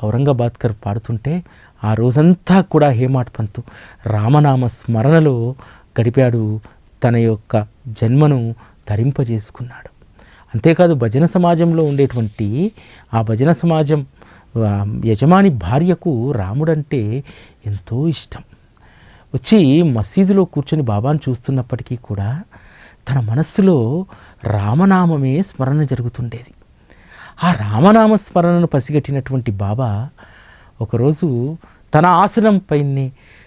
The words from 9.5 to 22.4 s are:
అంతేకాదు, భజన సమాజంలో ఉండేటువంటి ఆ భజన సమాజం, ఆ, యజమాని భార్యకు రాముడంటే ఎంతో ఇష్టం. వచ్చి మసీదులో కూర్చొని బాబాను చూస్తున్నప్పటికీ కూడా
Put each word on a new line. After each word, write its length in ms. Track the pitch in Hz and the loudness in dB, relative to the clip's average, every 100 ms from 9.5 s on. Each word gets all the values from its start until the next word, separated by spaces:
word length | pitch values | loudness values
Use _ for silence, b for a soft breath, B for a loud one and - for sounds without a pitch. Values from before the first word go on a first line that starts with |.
| - 123 - - _ _ b b b b | -14 -16 -16 -20 _ _ b b b b
అంతేకాదు, 400 | 113 165 165 180 | 0 2 4 2
భజన 300 | 151 117 123 | 2 0 0
సమాజంలో 600 | 165 185 175 170 170 165 | 2 2 2 2 2 2
ఉండేటువంటి 880 | 156 139 139 123 110 107 104 120 202 - b b b | 0 2 0 0 -4 -4 -4 -2 -4 -6 b b b
ఆ 80 | 117 | -4
భజన 300 | 113 110 143 | -2 0 2
సమాజం, 540 | 165 170 160 147 151 135 - b b b 117 | 2 0 0 0 -2 -4 -16 b b b -2
ఆ, 420 | 107 101 101 120 | -2 -2 -4 -4
యజమాని 440 | 113 107 139 185 196 | -2 2 4 4 4
భార్యకు 840 | 127 87 131 175 170 175 123 123 | 2 -2 0 0 -2 -2 -2 -2
రాముడంటే 920 | 131 92 120 160 156 143 143 104 123 - b b b 110 | -4 -4 -4 -2 -2 -2 -4 -4 -6 -10 b b b -10
ఎంతో 420 | 101 - 117 160 | -8 -6 -4 -4
ఇష్టం. 340 | 151 - - - _ _ _ b b b b b | -4 -8 -18 -18 _ _ _ b b b b b
వచ్చి 480 | 135 - 220 143 147 | -8 2 4 6 4
మసీదులో 640 | 170 117 104 - 190 196 | 2 0 -2 0 2 2
కూర్చొని 380 | 175 147 135 156 | 0 -2 -4 -2
బాబాను 360 | 123 104 123 147 135 | -2 -2 0 -2 -2
చూస్తున్నప్పటికీ 680 | 123 - 135 123 - - 120 | -6 -4 -4 -4 -8 -8 -10
కూడా 460 | - 101 98 143 | -8 -6 -4 -6